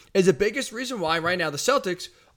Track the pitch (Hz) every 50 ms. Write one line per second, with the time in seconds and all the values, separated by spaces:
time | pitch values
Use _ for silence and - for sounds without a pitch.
0 | - _ - 196 180 185 151 127 202 214 208 277 247 - 220 233 262 240 262 214
1 | 170 156 165 170 160 170 180 180 165 156 143 139 - - 262 - - 190 175 175
2 | - - _ _ _ _ _